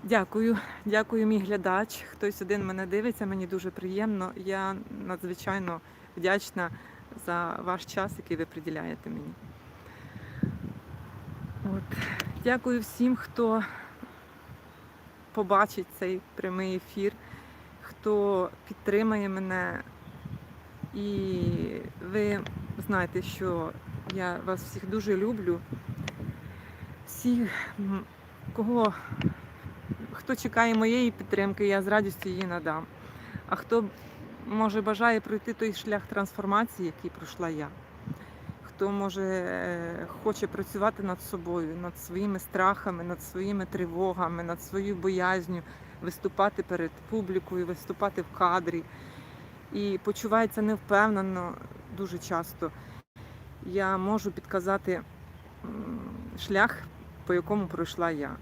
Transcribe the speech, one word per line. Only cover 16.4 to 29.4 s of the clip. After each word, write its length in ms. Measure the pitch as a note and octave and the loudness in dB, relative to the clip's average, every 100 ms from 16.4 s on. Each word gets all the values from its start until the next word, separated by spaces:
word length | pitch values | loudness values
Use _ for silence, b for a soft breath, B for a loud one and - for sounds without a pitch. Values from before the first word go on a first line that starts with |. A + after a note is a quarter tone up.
| F#3+ F#3 F#3+ | -2 0 0
ефір, 380 | F#3 - - G3+ - B B B B B - | -2 -4 0 0 -2 B B B B B -18
хто 680 | - - G#3+ G#3 G3+ F#3+ F3+ - - | -16 -4 2 4 6 4 2 -4 -14
підтримає 600 | - - G3+ A3 G#3+ G3+ | -4 4 6 6 4 2
мене. 540 | F#3+ F#3+ F#3 F3+ E3+ - - - - - - - - - - - | -2 0 0 0 -4 -8 -14 -16 -14 -10 -10 -12 -18 -18 -12 -8
І 440 | G3+ G3+ G3 F#3+ F3+ E3+ E3+ E3 - - - F3+ | -4 -2 0 0 2 2 2 -2 -4 -8 -10 -2
ви 280 | G#3 G#3 G3+ - - - - - | 2 2 2 -2 -6 -6 -6 2
знаєте, 340 | G3 E3+ F3+ | 2 2 0
що 500 | F#3 - F#3 E3+ D#3+ - - - - | -4 -2 0 0 -2 -6 -10 -10 -6
я 260 | F#3+ F3+ F3 | -2 -2 -2
вас 180 | F#3 F#3 | -2 -4
всіх 260 | - F#3+ F#3 | -4 -8 -2
дуже 280 | G#3+ G3 F#3+ | -2 2 2
люблю. 420 | G#3 A3 F3+ E3+ - - - - - - - B B B B B B - - | 2 2 2 0 -2 -8 -6 -6 -6 -4 -8 B B B B B B -14 -12
Всіх, 420 | - B3 A#3+ G#3 B B - | -2 2 4 2 B B -4
м, 240 | G3 G3 - - - - - | -2 -2 -4 -16 -20 -12 -6
кого... 400 | - A3 A#3+ G#3+ B B B B B | -2 4 6 6 B B B B B